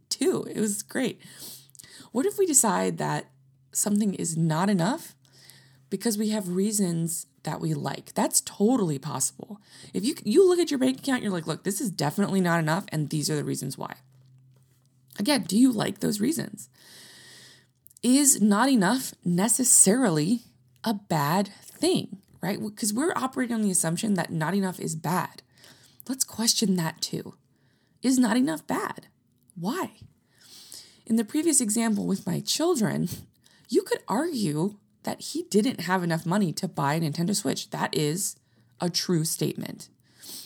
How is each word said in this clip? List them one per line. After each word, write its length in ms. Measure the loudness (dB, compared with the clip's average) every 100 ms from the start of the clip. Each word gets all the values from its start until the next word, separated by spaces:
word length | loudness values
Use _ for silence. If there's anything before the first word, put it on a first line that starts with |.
| -10
too. 400 | -2 0 0 -4
It 60 | -4
was 240 | -2 -4
great. 380 | -6 -4 -4 -4 -14 -18 -18 -18 -20 -20 -20 -20 -8
What 160 | -2 -2
if 120 | 2
we 80 | 2
decide 520 | 4 4 2 0 -2
that 280 | -2 -4 -6 _ _ _ _
something 440 | -4 0 0 0
is 220 | -2 -4 0
not 320 | 0 2 2
enough 460 | 2 2 -2 -8 -20 _ -20 -20 -20 -20 _ _
because 280 | -6 -2 0
we 120 | 0
have 180 | -2 -2
reasons 800 | 0 0 0 0 0 -2 -4 -10 _
that 160 | -8 -4
we 120 | -4
like? 420 | -4 -4 -8 -6
That's 260 | -2 0 0
totally 580 | -2 2 2 4 2 -2
possible. 640 | -6 -4 -4 -6 -16 -18 _ -20 -10
If 100 | -4
you, 120 | -4 -2
you 200 | 2 6 6
look 100 | 6
at 140 | 2
your 80 | 2
bank 180 | 0 0
account, 240 | -2 -2
you're 80 | -2
like, 160 | -4 -4
"Look, 160 | -4
this 180 | -4 -4
is 120 | -4
definitely 480 | -2 -2 0 0 2
not 180 | 2 2
enough, 260 | 2 0 -2
and 220 | -4 -2
these 200 | -2 -2
are 60 | -2
the 80 |
reasons 340 | -4 -6 -6 -8
why." 160 | -10 -12 _ _ _ -20 _ _ _ _ _ _ _ -4
Again, 220 | 0 2
do 140 | 2 4
you 140 | 4
like 300 | 4 -2 -2
those 180 | -2 0
reasons? 520 | -2 -2 -6 -12 -18 _ -20 -20 -20 -20 -20 -20 -20 -20 _ _ _ -4
Is 380 | 4 6 6 6
not 300 | 6 6 6
enough 420 | 6 4 2 -2 -6
necessarily 1160 | 0 2 2 2 4 6 6 6 4 2 2 0 -4 _ _ _
a 120 | -4
bad 580 | -4 -2 0 2 2 0 -6
thing, 600 | -20 -2 0 2 -2 -10 _ -8
right? 160 | -6 -4
W-, 180 | -6
'cause 200 | -6 -2
we're 180 | 0 0
operating 400 | 0 -2 -2 -2
on 80 | 0
the 80 | 0
assumption 440 | 2 0 0 0
that 180 | 0 -2
not 220 | -2 -2
enough 260 | 0 -2 -2
is 160 | -6 -4
bad. 460 | -2 -2 -2 -8 -20 _ -20 -20 -20 -16 -8
Let's 160 | -6
question 520 | -6 -2 0 2 2 0
that 260 | -2 -6
too. 320 | -8 -8 -10 -16 _ _ _ _ _ _
Is 160 | 0 4
not 200 | 4 4
enough 280 | 2 -2 -4
bad? 420 | -4 -4 -8 -16 _ _ _ _
Why? 360 | -8 -4 -4 -6 -10 -20 _ _ _ -20 -20 -20 -20 -20 _
In 120 | -2 0
the 80 |
previous 360 | 0 0 2 2
example 460 | 2 2 0 0 0
with 200 | -2 -2
my 140 | -4
children, 720 | -2 0 0 2 0 0 -2 -6 -14 _ _ _ -4
you 140 | -2
could 200 | 0 -2 -2
argue 680 | -2 -2 -2 -2 0 -2 -4 _ _
that 180 | -8 -8
he 220 | -8 -8
didn't 380 | 0 2 2 0
have 220 | 0 0
enough 220 | 0 -2
money 280 | 0 0 0
to 120 | -2 -6
buy 280 | -2 0
a 60 | 0
Nintendo 360 | 0 0 -2 0
Switch. 320 | -2 -4 -6
That 240 | -4 -2
is 420 | 0 -2 -2 -4 -8 _ _ _ -6
a 80 | -4
true 360 | -2 0 0
statement. 640 | 0 -2 -4 -4 -10 -12 -18 _ _ _ -18 -16